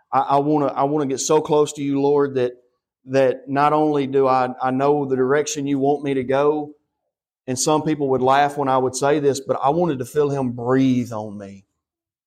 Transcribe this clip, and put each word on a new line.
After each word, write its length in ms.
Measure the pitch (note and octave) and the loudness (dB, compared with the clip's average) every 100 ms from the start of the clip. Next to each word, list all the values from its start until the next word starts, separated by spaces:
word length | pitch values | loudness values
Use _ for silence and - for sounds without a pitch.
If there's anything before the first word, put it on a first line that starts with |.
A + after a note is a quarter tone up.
| - | -4
I, 80 | B2+ | -2
I 160 | - C#3 | 2 2
want 320 | D3 D3+ C#3 | 2 0 0
to, 60 | B2 | 0
I 80 | |
want 180 | C#3 D3+ | 0 0
to 60 | C3+ | -2
get 100 | B2 | -2
so 220 | - D#3 | 0 0
close 320 | D#3 D3+ D3 | 2 0 0
to 100 | - | -2
you, 180 | C#3+ C#3 | -4 0
Lord, 340 | C#3 D3 C#3 | 2 2 0
that, 180 | B2+ B2 B2 _ _ _ _ C3 | 0 -2 -4 _ _ _ _ -2
that 400 | C3+ C3 B2+ - | 2 2 0 -4
not 240 | C#3 D3 | 0 2
only 360 | D3+ D3+ D3 C3 | 2 2 0 0
do 180 | C3+ C3 | 2 2
I, 260 | C3 B2+ B2 | 2 0 -2
I 120 | C3 | -4
know 320 | C3 C#3+ D3 | 0 2 0
the 100 | C3+ | 0
direction 540 | B2+ B2+ D3 D3 D3+ C#3 | 0 2 0 0 -4 -2
you 100 | C#3 | 0
want 240 | C#3 C#3+ | 0 0
me 120 | C#3+ | -2
to 100 | C3+ | -4
go," 500 | B2 C3+ D3 D3+ D3+ - _ _ _ _ _ _ - | 0 0 2 0 -6 -14 _ _ _ _ _ _ -8
and 100 | B2 | -4
some 260 | D#3 D3+ | 0 0
people 260 | D#3 D3 C#3 | 0 -2 0
would 140 | C3 | 2
laugh 360 | B2+ C#3 C#3+ C#3+ | 2 4 2 0
when 100 | C3+ | 0
I 80 | C3 | 0
would 200 | B2+ - | 0 0
say 240 | C#3+ D3+ | 0 2
this, 180 | C#3+ C3 | 0 -2
but 180 | - - | -4 -2
I 80 | C3+ | 0
wanted 300 | E3 F3 C3 | 0 0 -4
to 40 | |
feel 240 | B2 D3+ D3 | -4 -2 -2
him 220 | C#3 B2+ | -2 -4
breathe 640 | A#2+ A#2+ C3 C3+ B2 A#2 | -4 0 2 4 2 -2
on 260 | A2 G#2+ G#2 | -8 -10 -12
me. 260 | G2 G2 _ _ _ _ _ _ | -16 -18 _ _ _ _ _ _